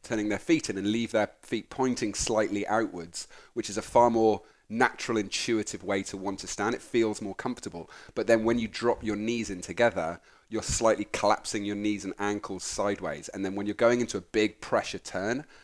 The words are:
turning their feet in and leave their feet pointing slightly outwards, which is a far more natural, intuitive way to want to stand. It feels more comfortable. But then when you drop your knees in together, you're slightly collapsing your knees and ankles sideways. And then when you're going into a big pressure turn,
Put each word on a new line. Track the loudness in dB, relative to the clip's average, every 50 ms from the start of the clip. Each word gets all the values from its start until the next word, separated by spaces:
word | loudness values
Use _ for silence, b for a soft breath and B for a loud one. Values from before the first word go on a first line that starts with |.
| -8
turning | -4 -4 -2 0 -2
their | -2 -2
feet | 2 2 2 2 2 -2
in | -4 -2
and | 0 0
leave | 0 0 0 0
their | 2 2 2 2 -2 _
feet | -8 -4 -4 -4 -4 -6
pointing | -2 0 0 0 0 0 -2 -4 -2
slightly | -4 -2 2 2 2 2 2 0 -2 0 0
outwards, | 2 2 0 0 -4 -8 -12 -10 -12 -14 -14 b b b b b b
which | -6 -6 -4
is | -6 -6
a |
far | -6 4 6 8 8 8
more | 6 6 6 6 4 4 b b b b b _
natural, | 0 2 2 2 2 -2 -4 -2 0 0
intuitive | 0 -2 -4 -4 -2 0 0 0 0 -4 -6 -8 -4
way | -2 -2 -2 -2
to | -4 -8 -8
want | -6 -6 -6 -6
to | -8 -8
stand. | -4 -2 0 0 -2
It | -2
feels | -6 -2 0 2 2 2 0 -4
more | -6 -8 -8
comfortable. | -6 -6 -6 -8 -6 -10 -12 -12 -12 -14 B B B B B B
But | -4 4 4
then | 4 6 6
when | 4 2 2
you | 0 -2
drop | -4 0 2 2 2 2 0
your | -4 -2
knees | -2 -2 -2 -2 -2 -2 -4
in | -6 -8
together, | -8 -8 0 2 2 2 4 0 -2 -4 -4 -8 b b b b b b
you're | -6 -6 -4
slightly | -2 -2 2 4 4 4 4 0 -4
collapsing | -4 0 2 2 2 2 0 -4 -4 -4 -2
your | -2 -2
knees | -2 0 -2 -2 -2 -4
and | -8 -6 -4
ankles | -2 -2 -2 -2 -4 -8 -8 -8 -8
sideways. | -6 -4 -2 0 0 0 -2 -4 -6 -6 -6 -8 -10
And | -6 -4 -4
then | -4 -2
when | -2 -4
you're | -4 0
going | 4 4 4 6 4
into | 2 -2 -4 -6
a |
big | -8 -2 2 2 2 2 0 -6
pressure | -4 0 0 0 0 -2 -6 -10
turn, | -10 -8 -6 -4 -2 -2 -2 -4 -6 b b b